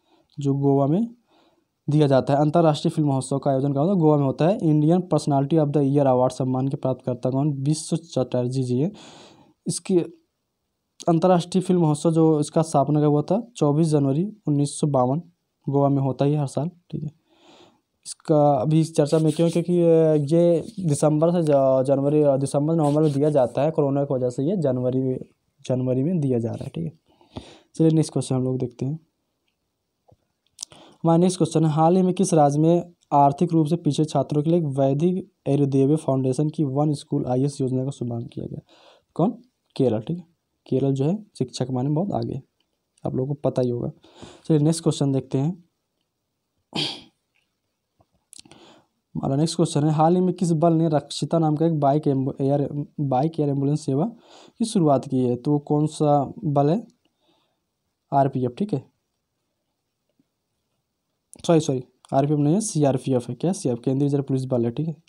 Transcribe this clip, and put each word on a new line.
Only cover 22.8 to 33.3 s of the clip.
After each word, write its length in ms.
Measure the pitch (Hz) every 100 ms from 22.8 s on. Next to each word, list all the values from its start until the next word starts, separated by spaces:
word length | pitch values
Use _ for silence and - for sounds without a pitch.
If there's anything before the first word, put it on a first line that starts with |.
| 147 147
में 100 | 156
दिया 180 | 139 151
जाता 320 | 143 120 -
है, 80 | 147
कोरोना 340 | 160 143 139
की 100 | 139
वजह 160 | 131 123
से 120 | 123
ये 140 | 139 202
जनवरी 440 | 143 127 127 131
में, 180 | 131 131 - _ _ _ -
जनवरी 360 | 127 127 127
में 180 | 143 185
दिया 180 | 139 120
जा 140 | 131
रहा 120 | -
है। 60 | -
ठीक 100 | -
है, 80 | 165 - _ _ _ - - - _
चलिए 160 | - 160
नेक्स्ट 220 | 160 151
क्वेश्चन 220 | 143 127
हम 80 | 131
लोग 160 | 127 127
देखते 280 | 123 - 131
हैं। 140 | 160 _ _ _ _ _ _ _ _ _ _ _ _ _ _ _ - - - - _
हमारा 120 | 165 165
नेक्स्ट 200 | 180 185
क्वेश्चन 280 | 160 160
है, 60 | 160
हाल 260 | 151 160 185
ही 60 |
में 120 | 185
किस 200 | 180 190
राज्य 240 | 165 143 147
में 340 | 160 175 170 - _
आर्थिक 400 | 147 143